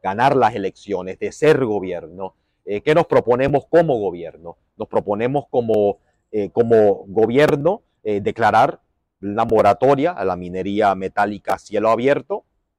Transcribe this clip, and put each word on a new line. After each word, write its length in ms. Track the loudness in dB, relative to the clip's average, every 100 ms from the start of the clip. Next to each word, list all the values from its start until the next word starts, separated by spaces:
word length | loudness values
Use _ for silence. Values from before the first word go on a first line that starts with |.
ganar 340 | -6 0 0 2
las 180 | 0
elecciones, 640 | -2 -8 -8 -8 -8 -8 -8
de 140 | -10
ser 320 | 0 2 2 0
gobierno. 680 | -4 -4 -10 -12 -14 -14 _ _ _
Eh, 160 | -8 -6
¿qué 140 | 0
nos 120 | 0 2
proponemos 600 | 0 2 0 2 -2 2
como 320 | 2 2 0
gobierno? 580 | -4 -8 -14 -16 -20 -20 _ -14
Nos 120 | -6
proponemos 580 | -4 -2 -2 -2 -4 -4
como, 480 | -4 0 2 0 -2 _ _ _
eh, 200 | -6 -4
como 540 | -2 4 6 4 2 -2
gobierno, 760 | 0 2 2 2 2 0 -2 _ _
eh, 160 | -4 -2
declarar 600 | -2 0 2 4 2 -2 _ _ _ -12
la 240 | -6 -4
moratoria 680 | 0 4 4 4 2 2 0
a 120 | -2
la 120 | -4 -4
minería 580 | -6 -6 -4 0 2
metálica 600 | 0 -4 -2 -4 -4 -6
a 40 | -8
cielo 320 | -4 -2 0
abierto, 540 | 2 0 0 -4 -10 -12 _ _